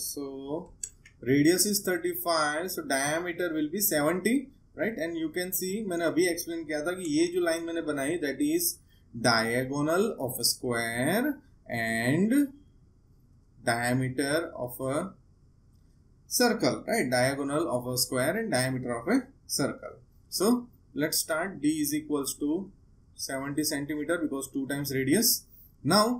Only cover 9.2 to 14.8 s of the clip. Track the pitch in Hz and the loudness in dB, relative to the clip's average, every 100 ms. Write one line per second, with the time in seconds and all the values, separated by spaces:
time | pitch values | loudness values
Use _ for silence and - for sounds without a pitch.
9.2 | 123 113 113 123 131 143 151 175 220 - | 4 4 4 0 0 0 2 2 2 0
10.2 | 127 - 113 - 127 117 117 120 139 208 | -6 -2 -2 0 -2 0 -2 0 0 2
11.2 | 294 - - - - 117 113 113 120 160 | 0 -4 -10 -20 -8 -4 -2 0 2 4
12.2 | 214 277 277 - - - - - - - | 4 4 2 -2 -20 -20 -20 -20 -20 -20
13.2 | - - - - 120 117 120 127 131 135 | -20 -20 -20 -6 -2 0 2 2 0 0
14.2 | 143 160 170 - 123 - | 0 0 -2 -6 -8 -4